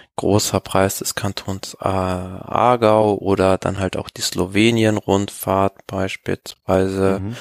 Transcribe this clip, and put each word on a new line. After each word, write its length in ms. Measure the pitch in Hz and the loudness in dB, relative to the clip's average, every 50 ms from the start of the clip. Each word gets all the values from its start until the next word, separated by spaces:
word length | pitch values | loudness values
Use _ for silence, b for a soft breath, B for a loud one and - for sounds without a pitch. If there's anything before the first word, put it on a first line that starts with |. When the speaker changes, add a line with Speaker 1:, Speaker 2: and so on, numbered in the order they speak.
| B B _ | B B _
Speaker 1:
großer 440 | - - 90 98 107 - - - 95 | -4 0 2 2 2 2 0 -2 -2
Preis 400 | - - - 95 95 95 - - | -2 -2 0 0 0 0 0 -4
des 160 | - - - | -6 -6 -6
Kantons, 600 | - - 98 95 - - - 95 95 - - - - | -4 -6 -6 -6 -6 -8 -8 -8 -8 -10 -14 -10 -6
äh, 60 | - | -4
Aargau 1300 | 95 95 95 92 92 92 92 92 92 95 - - - - - 110 123 123 117 113 107 107 110 107 107 101 | -2 -2 -2 -2 -2 -2 -4 -6 -8 -12 -12 -8 -4 0 2 4 4 4 4 4 4 4 4 4 4 2
oder 420 | - - 95 98 98 95 95 95 | 0 0 0 2 4 4 2 2
dann 220 | - - 90 95 98 | 2 0 -2 -2 -2
halt 180 | 95 92 - | -2 -4 -4
auch 120 | - - - | -6 -8 -10
die 120 | - - | -8 -8
Slowenien-Rundfahrt 1700 | - - - - 92 92 98 101 110 117 117 113 110 110 107 104 - - 98 98 101 101 - - - 98 95 98 98 95 - - _ | -6 -4 -2 -2 -4 0 2 4 4 4 4 4 2 2 2 0 0 2 2 2 0 -2 -8 -6 -2 0 2 2 2 0 -2 -6 _
beispielsweise 1300 | - 101 95 95 95 - - - - 92 - - - - - _ - 92 92 95 95 95 95 95 95 95 95 | -8 -6 -4 -4 -6 -6 -8 -8 -6 -6 -6 -8 -14 -20 -10 _ 0 2 2 2 0 0 0 0 0 0 -2
Speaker 2:
Mhm. 140 | 95 107 120 B | -4 -8 -10 B